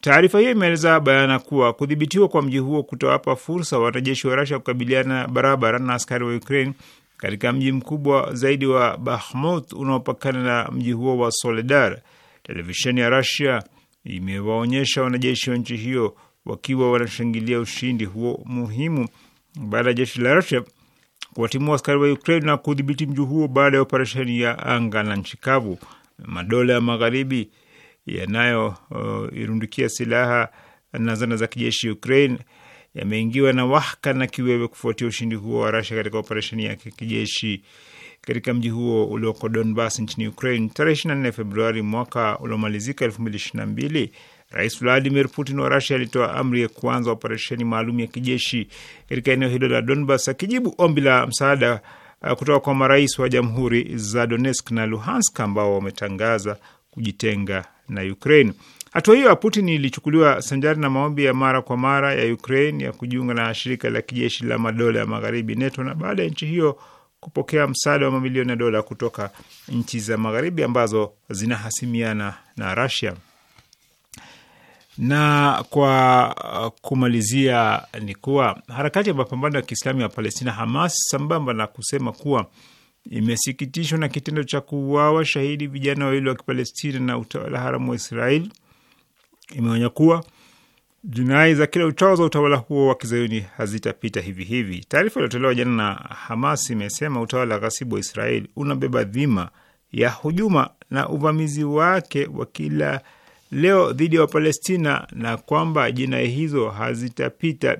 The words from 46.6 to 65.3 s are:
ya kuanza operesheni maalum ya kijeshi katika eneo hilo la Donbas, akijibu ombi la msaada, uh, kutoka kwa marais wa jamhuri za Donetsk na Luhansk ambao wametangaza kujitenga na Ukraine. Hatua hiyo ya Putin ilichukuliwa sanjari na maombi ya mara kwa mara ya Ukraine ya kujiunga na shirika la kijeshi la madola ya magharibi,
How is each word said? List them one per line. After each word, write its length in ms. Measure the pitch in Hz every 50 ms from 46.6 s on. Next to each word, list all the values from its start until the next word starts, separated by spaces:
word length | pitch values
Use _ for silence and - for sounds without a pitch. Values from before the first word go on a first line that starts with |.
ya 60 | 120 110
kuanza 440 | - - - 123 123 123 120 117
operesheni 520 | 113 110 - 110 110 110 - - 131 117 120
maalum 360 | 117 117 113 113 117 120 120
ya 80 | 117 113
kijeshi 600 | - 123 123 127 127 123 - - - 123 101 - - - - - - - - -
katika 220 | 131 127 120 139
eneo 180 | 131 131 131 127
hilo 180 | 123 127 131 131
la 140 | 127 120
Donbas, 460 | 117 120 151 147 147 135 139 127 - -
akijibu 460 | 135 - 185 196 240 254 247 202 - -
ombi 240 | 175 170 156 143
la 260 | 139 139 131 123 123 127
msaada, 540 | 113 - 139 139 143 139 120 120 120 104 - - - - - - - _
uh, 100 | - -
kutoka 280 | 123 - - 147 143 139
kwa 140 | - 143 139
marais 440 | 135 135 131 139 139 147 131 - -
wa 100 | 131 127
jamhuri 640 | 127 123 123 120 113 123 131 120 117 120 120 104 - 120
za 300 | 107 104 107 123 120 113
Donetsk 440 | 117 117 127 135 127 - - -
na 140 | 117 113 110
Luhansk 540 | 110 110 107 107 160 240 254 214 - - -
ambao 360 | 120 104 101 104 104 104 101
wametangaza 840 | 98 98 98 95 - 104 101 98 95 107 113 117 110 98 104 101 - _ - _ _ _ _
kujitenga 720 | _ - 113 107 98 _ - 113 104 101 101 95 98 95 87 - _ _ _ -
na 120 | - 101 95
Ukraine. 500 | 95 101 - - 135 151 151 135 107 90 - - - - - - _
Hatua 240 | - 175 - 208 220
hiyo 120 | 262 277 247
ya 60 | 190
Putin 340 | - - 220 - 208 202 175
ilichukuliwa 720 | 160 151 139 135 - - _ 147 147 160 160 147 135 -
sanjari 380 | - - 139 135 139 151 156 156
na 100 | 151 139
maombi 360 | 135 135 143 151 151 143 143
ya 80 | 131 127
mara 280 | 131 135 131 131 131
kwa 160 | 127 - 127 123
mara 360 | 127 135 139 139 139 139 139
ya 200 | 131 120 117 117
Ukraine 500 | 110 - - 131 135 143 151 151 147 135
ya 80 | 127
kujiunga 420 | 117 - 120 123 123 127 127 123 120
na 200 | 117 117 113 113
shirika 360 | - - 123 127 - - 120
la 120 | 113 113
kijeshi 440 | - - 120 123 120 120 - - 117
la 120 | 117 117 117
madola 420 | 113 113 113 117 120 117 113 113
ya 60 | 110
magharibi, 500 | 107 110 107 107 110